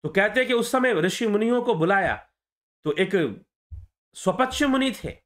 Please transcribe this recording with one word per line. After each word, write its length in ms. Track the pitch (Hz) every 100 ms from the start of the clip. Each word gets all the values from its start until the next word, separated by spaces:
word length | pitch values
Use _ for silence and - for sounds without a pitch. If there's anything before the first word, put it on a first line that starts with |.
तो 40 | 151
कहते 320 | 190 208 247
हैं 60 | 240
कि 80 |
उस 160 | 240 214
समय 220 | 262 254
ऋषि 320 | 190 175 180 226
मुनियों 360 | 208 226 247
को 120 | 240
बुलाया, 400 | 185 165 196 170 104 - _ _ _ _ _
तो 80 | 151
एक 180 | 151 190 190 147 98 _ _ _ - - _ _ -
स्वपक्ष 460 | - 185 254 -
मुनि 300 | 285 262 262 -
थे 120 | 143 -